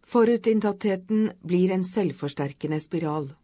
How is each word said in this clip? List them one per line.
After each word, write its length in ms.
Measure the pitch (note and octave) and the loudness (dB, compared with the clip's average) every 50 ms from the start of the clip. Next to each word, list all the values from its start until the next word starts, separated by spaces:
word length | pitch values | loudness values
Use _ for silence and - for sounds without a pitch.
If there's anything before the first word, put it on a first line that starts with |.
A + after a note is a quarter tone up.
| _ | _
Forutinntattheten 1300 | - - A#3+ A#3 A3+ A#3+ A3+ - A3+ A3 G#3+ G#3+ G#3 G3+ G3+ - G#3+ F#3+ F#3 F#3 - A3 G#3+ A3 G#3+ - _ | 0 2 4 4 4 4 2 2 2 2 2 2 0 -2 0 -2 -2 -2 -2 -2 -2 0 0 0 0 -2 _
blir 320 | - D#3+ F3 F3+ F3+ F#3 F#3+ | -6 0 2 4 4 4 2
en 100 | F#3 F#3 | 0 -2
selvforsterkende 920 | F3+ - A3+ G3 E3 C3+ - - C#3+ - - C#3+ C#3 C#3 _ - D3+ D#3 D#3 | -2 -2 -2 -2 -2 -2 -4 -8 -8 -4 -4 -6 -6 -6 _ -6 -4 -4 -4
spiral. 500 | D3+ - - E3 E3 D3+ D3+ D#3 D3 C3+ D3+ _ | -4 -4 -6 -4 -4 -2 -4 -4 -6 -8 -12 _